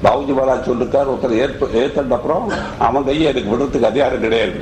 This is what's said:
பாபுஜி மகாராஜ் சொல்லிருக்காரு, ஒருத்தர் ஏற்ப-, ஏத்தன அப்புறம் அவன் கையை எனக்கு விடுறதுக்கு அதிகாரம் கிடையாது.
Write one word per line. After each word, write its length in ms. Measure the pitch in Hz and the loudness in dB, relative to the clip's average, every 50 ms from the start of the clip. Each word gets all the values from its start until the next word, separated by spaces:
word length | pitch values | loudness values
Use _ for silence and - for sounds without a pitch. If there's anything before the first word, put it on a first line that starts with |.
| - | 4
பாபுஜி 300 | 101 113 139 143 139 139 | 4 2 2 0 0 0
மகாராஜ் 300 | 131 131 131 127 127 - | 0 2 2 0 0 0
சொல்லிருக்காரு, 440 | 127 123 117 123 123 - 139 139 135 | -2 0 0 0 0 0 0 0 0
ஒருத்தர் 280 | 127 110 - 127 113 110 131 | -2 -2 -2 0 0 2 0
ஏற்ப-, 260 | 139 - - 135 - 107 | 0 0 -2 -4 0 0
ஏத்தன 420 | 113 131 143 - 151 139 123 123 | 0 0 0 0 -2 0 0 -2
அப்புறம் 340 | 120 - 131 156 185 247 208 - - - - - - | -2 0 -2 -2 -2 -2 -4 -4 -6 -6 -8 -4 0
அவன் 260 | 113 113 123 139 139 | 0 2 2 2 0
கையை 200 | 131 139 156 160 147 | 0 0 2 2 0
எனக்கு 220 | 131 127 104 101 | 0 0 0 0
விடுறதுக்கு 380 | 110 120 143 131 - 135 117 110 | 0 0 0 0 0 2 2 2
அதிகாரம் 320 | 107 135 139 120 127 117 107 | 2 2 0 0 0 0 0
கிடையாது. 340 | 113 110 113 107 95 90 - | 0 2 0 0 -2 -4 -8